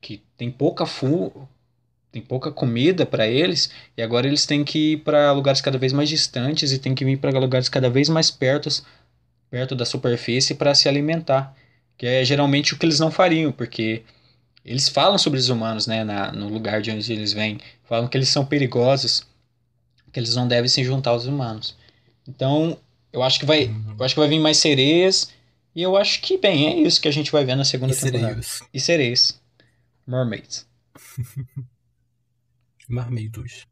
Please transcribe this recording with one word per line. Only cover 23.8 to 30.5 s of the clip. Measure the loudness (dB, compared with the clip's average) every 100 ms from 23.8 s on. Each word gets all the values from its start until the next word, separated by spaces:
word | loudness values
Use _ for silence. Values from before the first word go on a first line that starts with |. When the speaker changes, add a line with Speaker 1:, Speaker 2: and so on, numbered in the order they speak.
| -8 -4
Speaker 1:
eu | -2
acho |
que | 2
vai | 4
vir | 4
mais | 4 4
sereias, | 4 4 4 4 4 2 -2 -10 _ _ _
e | -6
eu | 0 2
acho | 2 -2
que, | -2 2
bem, | 2 4 2
é | 2
isso | 2 2
que | 0
a |
gente | 0 0
vai | 0 2
ver | 0
na |
segunda | 0 -2 -2
Speaker 2:
E | -2
Speaker 1:
temporada. | -2 -2 -2 -4
Speaker 2:
sereios. | -8 -12 -10
Speaker 1:
E | -6
sereias. | 0 2 2 2 2 0 _ _ _ _ _ _ -6
Mermaids. | -2 -2 -4 -10